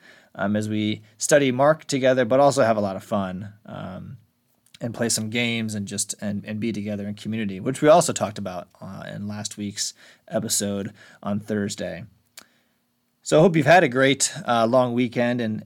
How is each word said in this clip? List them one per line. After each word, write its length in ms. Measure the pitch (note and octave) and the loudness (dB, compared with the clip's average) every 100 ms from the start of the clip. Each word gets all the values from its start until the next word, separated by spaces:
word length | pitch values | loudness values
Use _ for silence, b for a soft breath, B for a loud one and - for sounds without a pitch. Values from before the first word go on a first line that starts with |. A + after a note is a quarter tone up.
| b b b - | b b b -6
um, 200 | G2+ G#2+ | -2 0
as 120 | G#2+ | -2
we 340 | G#2+ G#2+ A2 b b | -2 -2 -4 b b
study 340 | - D3 C#3 | 2 4 4
Mark 340 | B2 C#3+ D#3+ - | 4 2 2 0
together, 400 | C#3+ B2+ C3 A#2 | 0 2 2 4
but 140 | C3 | 4
also 240 | C#3+ C3 | 4 4
have 140 | A2+ G#2+ | 2 2
a 40 | |
lot 140 | G2+ F#2+ | 0 -6
of 80 | |
fun, 500 | - G#2+ F#2 F#2 G#2 - - | -4 -4 -2 -6 -12 -16 -18
um, 520 | G2 G2 F#2+ F#2 - _ _ _ _ _ - | -14 -12 -12 -14 -18 _ _ _ _ _ -12
and 120 | A#2+ | -10
play 140 | A2 A#2 | -4 -2
some 220 | A2+ A2 | -2 -2
games 460 | A#2+ A#2+ A#2 A2 G#2+ | -2 -2 -2 -4 -4
and 120 | G2 | -6
just, 280 | G2+ - - | -6 -8 -6
and, 220 | G#2+ G#2 | -6 -6
and 160 | G2 G#2+ | -6 -6
be 120 | A#2 | -4
together 360 | G#2 G#2 G2+ G2+ | -4 -6 -6 -8
in 60 | |
community, 460 | G#2 G#2+ A2 G#2 F#2+ | -8 -6 -4 -4 -4
which 220 | A#2+ C3 | -6 2
we 60 | D3+ | 6
also 240 | E3 D#3+ | 6 6
talked 280 | G#2 G2+ G#2 | -2 -4 -4
about, 280 | G2 F2+ - _ | -8 -10 -12 _
uh, 220 | G#2 F#2+ A2+ | -16 -14 -12
in 140 | G2+ G2+ | -10 -10
last 300 | G#2 G#2 - | -10 -10 -8
week's 360 | G#2 F#2+ - - b b - | -8 -6 -8 -10 b b -6
episode 640 | A#2 A2+ - G2+ G2+ G2 B B B | -4 -2 -2 -2 -4 -6 B B B
on 180 | - G#2 | -6 -6
Thursday. 640 | G#2 G#2+ G2+ - F2+ E2+ - _ _ - B B B B _ _ _ _ | -2 -2 -2 -6 -10 -10 -14 _ _ -20 B B B B _ _ _ _
So 160 | - D3+ | 0 4
I 40 | |
hope 140 | F#3 E3 | 6 4
you've 100 | C3+ | 6
had 180 | F3 | 6
a 60 | D#3 | 6
great, 440 | B2 C3+ C#3 - - - | 4 2 2 -2 -4 -2
uh, 200 | A#2 A2+ | 2 4
long 280 | B2+ B2+ | 4 2
weekend. 460 | A#2+ B2 A#2 A#2+ A#2+ | 0 -2 0 0 0
And, 240 | A2+ G#2+ | -2 -4